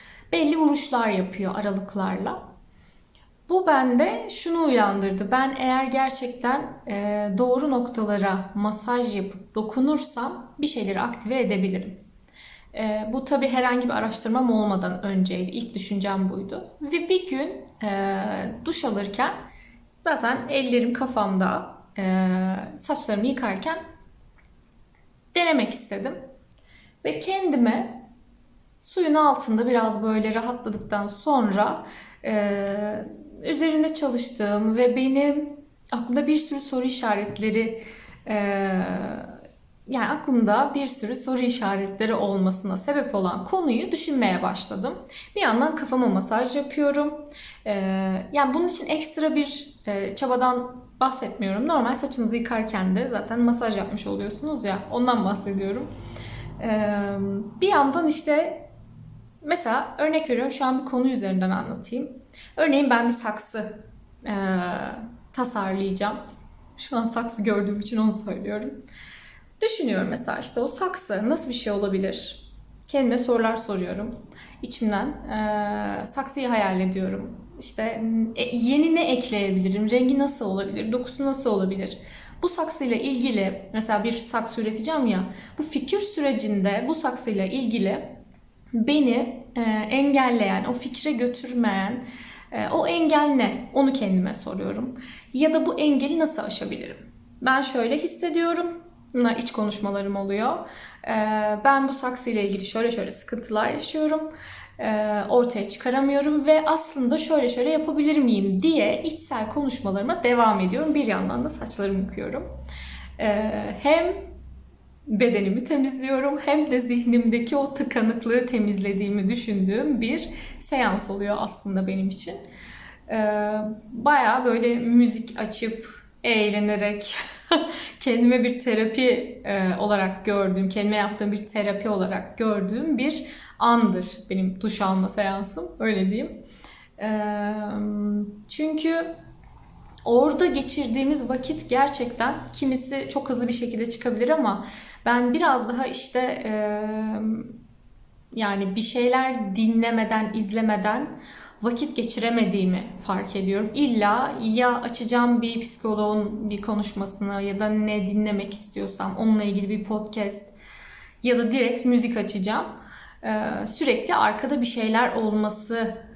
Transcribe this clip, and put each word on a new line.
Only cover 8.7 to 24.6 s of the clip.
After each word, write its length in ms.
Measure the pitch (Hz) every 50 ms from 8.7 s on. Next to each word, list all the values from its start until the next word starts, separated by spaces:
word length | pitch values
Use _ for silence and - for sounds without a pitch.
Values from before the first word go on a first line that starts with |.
| 208 214 - - 240 247 240 233 208
yapıp 400 | 196 185 196 - - - - -
dokunursam 1000 | 214 220 220 - 262 262 285 302 294 - - - 240 240 277 - - - - - -
bir 80 | - -
şeyleri 340 | - 240 208 190 196 -
aktive 380 | - 139 139 - - 208 254 269
edebilirim. 600 | 233 190 208 190 190 190 185 180 - - - - - - - - - - - - - - - - - - -
E, 340 | - 220 214 214 214 214 220 233
bu 120 | 262 262
tabii 240 | - 285 262 269 269
herhangi 380 | 240 254 247 247 247 247 240 247
bir 60 | -
araştırmam 580 | 214 214 226 220 - - 220 226 262 254 240
olmadan 520 | 226 214 214 208 196 185 185 180 180 - -
önceydi. 480 | 196 196 190 185 180 180 180 185 180
İlk 240 | - 240 - - -
düşüncem 540 | 196 - - 208 196 196 202 196 196 190 190
buydu. 380 | - 190 196 - - 349 - - - -
Ve 280 | 302 277 311 339 - -
bir 200 | 370 370 359 -
gün, 360 | - 262 294 349 - - - - - - 220
e, 380 | 208 196 196 196 196 196 196 196 214 202 190 190 - 226 - -
duş 200 | 320 320 - -
alırken 480 | 247 208 202 202 196 - - 254 320 - - - - - - - - - - - - _ _ -
zaten 340 | 339 302 285 - 233 254 262 - -
ellerim 440 | 285 277 262 254 240 240 233 240 240
kafamda, 800 | - 269 247 - 220 208 196 190 185 185 - - - - - - - - - - -
e, 400 | 196 185 185 190 190 185 185 185 185 190 190 185 - - - -
saçlarımı 500 | - - 302 - - - 214 202 214 262
yıkarken 520 | 277 - - 214 190 196 - 320 330 320 - - - - - - - - - - - - - - - -